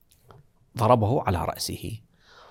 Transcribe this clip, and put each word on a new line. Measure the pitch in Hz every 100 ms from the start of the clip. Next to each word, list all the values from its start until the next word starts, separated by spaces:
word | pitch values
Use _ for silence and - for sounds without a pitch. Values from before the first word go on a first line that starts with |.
| _ _ - - - _ _ -
ضربه | 107 123 104 127
على | - 92 82
رأسه | - - 85 - 110 - _ - - -